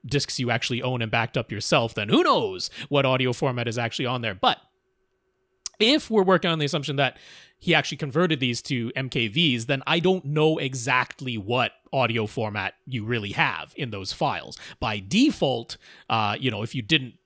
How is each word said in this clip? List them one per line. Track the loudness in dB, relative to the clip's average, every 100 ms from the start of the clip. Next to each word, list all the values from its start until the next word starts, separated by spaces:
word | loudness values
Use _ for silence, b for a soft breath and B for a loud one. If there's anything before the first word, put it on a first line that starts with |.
discs | -2 -2 -2 -2
you | 0
actually | 0 -2 -2
own | -2 -2
and | -2
backed | 0 0 -2
up | -4
yourself, | -6 2 2 2
then | -4 0
who | 2
knows | 4 2 0 -4 -8 B B
what | 2 2
audio | 2 0
format | 0 -2 -2 -4
is | -2
actually | -4 -4 -4
on | -2
there. | -4
But | 0 0 0 _ _ _ _ _ _ _ _ _ _ -12 _
if | 4 4 2
we're | 2
working | 4 4 2
on | 0
the |
assumption | 0 -2 -2 0
that | 0 -2 B B B B
he | 2
actually | 2 2 -4
converted | -2 2 2 2
these | 0 -2
to | -2 -2 -2
M | -4 -4
K | -2 0
Vs, | 2 2 2 0
then | -4
I | 0 2
don't | 2 2
know | 0 2 4 2
exactly | -2 -4 2 2 2 -6 -6 -6
what | -2 0 0 _ _
audio | 0 0 0 -2
format | -4 -4 -4 -6 -8 -10
you | -8
really | -4 -4 -4
have | 0 0 -2 -10
in | -8 -8
those | -6 -8
files. | -2 -2 -2 -8 -16 B B
By | -4 -4
default, | 0 4 4 4 0 0 -6 -16 B B B
uh, | 0 0 0
you | -2
know, | -2
if | -6 -6
you |
didn't | 0 0 0 -14